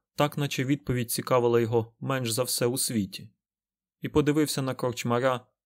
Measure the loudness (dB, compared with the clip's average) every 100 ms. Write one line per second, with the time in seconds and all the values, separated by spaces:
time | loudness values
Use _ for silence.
0 | _ -2 0 0 -4 -2 -2 -2 -2 -4
1 | -2 -4 2 4 4 4 4 2 0 _
2 | -6 -4 -2 -2 -2 0 0 0 -2 -2
3 | -4 -6 -18 _ _ _ _ _ _ _
4 | -2 0 2 2 0 -2 -4 -4 -4 -4
5 | -2 0 2 0 -6 _